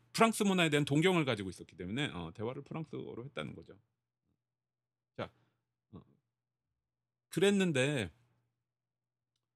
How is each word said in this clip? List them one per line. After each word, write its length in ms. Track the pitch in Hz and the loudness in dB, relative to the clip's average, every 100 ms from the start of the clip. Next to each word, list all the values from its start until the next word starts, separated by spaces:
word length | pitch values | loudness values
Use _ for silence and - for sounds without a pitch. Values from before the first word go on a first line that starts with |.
| _ | _
프랑스 300 | - 226 - | 2 4 4
문화에 280 | 202 185 160 | 2 4 4
대한 160 | 147 143 | 4 4
동경을 400 | 151 175 175 135 | 4 4 4 2
가지고 240 | 107 95 | -2 -4
있었기 260 | 87 85 92 | -10 -16 -12
때문에, 300 | 90 117 143 | -6 -4 -4
어, 260 | 87 82 | -6 -10
대화를 280 | 82 110 139 | -8 -8 -8
프랑스어로 640 | 143 165 160 131 - - 127 | -10 -12 -10 -10 -10 -12 -12
했다는 280 | - 73 | -10 -10
거죠. 240 | - - 98 _ _ _ _ _ _ _ _ _ _ _ _ _ - | -12 -18 -20 _ _ _ _ _ _ _ _ _ _ _ _ _ -10
자, 140 | 101 _ _ _ _ _ _ | -10 _ _ _ _ _ _
어, 80 | 90 - _ _ _ _ _ _ _ _ _ _ _ _ | -20 -20 _ _ _ _ _ _ _ _ _ _ _ _
그랬는데 800 | - 196 202 185 135 135 147 92 - _ _ _ _ _ _ _ _ _ _ _ _ _ | 0 2 4 2 2 0 0 -4 -8 _ _ _ _ _ _ _ _ _ _ _ _ _